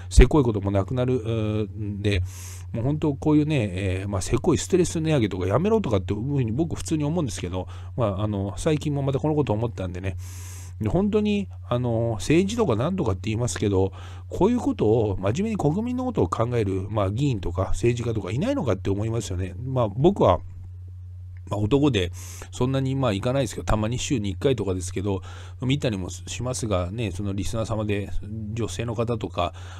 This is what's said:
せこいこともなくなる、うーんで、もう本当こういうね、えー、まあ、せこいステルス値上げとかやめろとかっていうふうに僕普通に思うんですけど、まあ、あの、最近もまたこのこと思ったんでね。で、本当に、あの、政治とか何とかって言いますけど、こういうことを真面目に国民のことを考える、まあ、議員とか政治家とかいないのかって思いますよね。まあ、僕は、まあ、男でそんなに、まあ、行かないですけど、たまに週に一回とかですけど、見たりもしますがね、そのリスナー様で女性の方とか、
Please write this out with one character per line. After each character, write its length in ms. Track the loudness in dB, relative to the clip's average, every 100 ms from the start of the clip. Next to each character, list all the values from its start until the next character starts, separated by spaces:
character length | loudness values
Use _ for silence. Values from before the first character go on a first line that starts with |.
| 2
せ 160 | 8 8
こ 160 | 8
い 20 |
こ 80 | 4
と 80 | 2
も 120 | 2
な 120 | 2
く 120 | 2 0
な 100 | 0
る、 140 | 0
う 40 |
ー 460 | 0 -2 0 0 -2
ん 320 | -4 -6 -2
で、 200 | 0 0 -2 -8 -14 -14 -8
も 80 | -2
う 20 |
本 140 | 0 2
当 160 | 0
こ 180 | 0 4
う 60 | 4
い 60 |
う 20 | 4
ね、 240 | 2 0
え 320 | 0 0 0 -2
ー、 40 |
ま 80 | -2
あ、 40 |
せ 160 | 0 0
こ 160 | 2
い 40 | 2
ス 100 | 2
テ 120 | 2
ル 60 | 2
ス 140 | 0
値 140 | 2
上 60 | 2
げ 80 | 2
と 80 | 0
か 80 | 0
や 140 | 2
め 100 | 4
ろ 100 | 2
と 100 | 2
か 80 | 0
っ 40 |
て 120 | 0
い 40 | -2
う 40 |
ふ 140 | -2 0
う 80 |
に 80 | 0
僕 240 | 0 -2 -2
普 80 |
通 140 | -2 0
に 80 | 0
思 140 | 0
う 20 |
ん 20 | -2
で 60 |
す 80 | -4
け 100 | -4
ど、 180 | -4 -6 -10 -8 -2
ま 120 | 0
あ、 160 | 0
あ 40 | -2
の、 260 | -2 -2 -2
最 200 | 0 0
近 160 | 0
も 80 | -2
ま 100 | 0
た 60 | 0
こ 100 | 2
の 60 | 2
こ 100 | 2
と 80 |
思 140 | 2 0
っ 40 |
た 160 | -2 -6
ん 60 |
で 80 | -4
ね。 160 | -4 -6 -10 -12 -14 -14 -12 -4
で、 80 | 0
本 220 | 2 2
当 100 | 2
に、 260 | 2 0 -2 -8 -4
あ 80 | -2
の、 360 | 0 0 0 0
政 340 | 2 4 4
治 80 | 2
と 80 | 2
か 100 | 2
何 200 | 0 0
と 80 |
か 80 | 0
っ 20 |
て 160 | -2 -2
言 60 | -2
い 20 |
ま 100 | -2
す 120 | 0
け 100 | 2
ど、 240 | 4 2 -2 -14 -14 -6
こ 180 | 2 2
う 20 |
い 60 | 2
う 40 |
こ 140 | 0
と 140 | 2 4
を 300 | 4 2 0
真 260 | 0 0
面 0 |
目 60 | 0
に 60 | 0
国 260 | 0 0
民 120 | -2 -2
の 100 | -2
こ 60 |
と 120 | 0
を 40 | 0
考 220 | 2 0 2
え 80 | 2
る、 220 | 0 -2
ま 140 | 0
あ、 80 | 0
議 160 | 2 0
員 120 | 0
と 120 | -2
か 140 | -2 0
政 380 | 2 2 2
治 40 | 0
家 80 | -2
と 60 |
か 100 | -2
い 80 | -2
な 100 | 0
い 60 | 0
の 80 |
か 100 | 0
っ 40 | 0
て 120 | 0
思 160 | -2 -2
い 60 |
ま 100 | -2
す 80 | -4
よ 80 | -4
ね。 160 | -4 -6
ま 200 | -4 0
あ、 60 | 0
僕 340 | 4 4 6
は、 160 | 4 4 0 -12 -14 -14 -14 -14 -14 -14 -14 -12 -6
ま 80 | -2
あ、 20 |
男 320 | 2 4 4
で 200 | 2 0 -4 -14 -14 -10
そ 140 | -2 0
ん 60 |
な 80 | 0
に、 160 | 0 0
ま 140 | 0
あ、 40 |
行 80 | 0
か 120 | 0
な 80 | 0
い 20 |
で 40 | -2
す 80 | -2
け 60 |
ど、 40 | 0
た 100 | 0
ま 140 | 0
に 100 | -2
週 180 | -2 -2
に 120 | -2
一 80 | 0
回 160 | 0 2
と 100 | 0
か 80 |
で 80 | -2
す 100 | -4
け 100 | -4
ど、 180 | -2 -2 -4 -14 -14 -4
見 160 | 0 0
た 120 | 0
り 80 | -2
も 120 | -6
し 320 | -8 -10 -6
ま 140 | -4 -4
す 100 | 0
が 260 | 0 0
ね、 200 | -2 -4
そ 100 | -4
の 120 | -4
リ 100 | -2
ス 140 | -2 -2
ナ 60 |
ー 20 | -2
様 200 | -2 0
で 240 | -2 -2 -4 -4 -8 -6
女 140 | -4 -4
性 180 | -4 -4
の 100 | -2
方 220 | -2 -2
と 100 | -4
か、 260 | -2 -4 -4 -14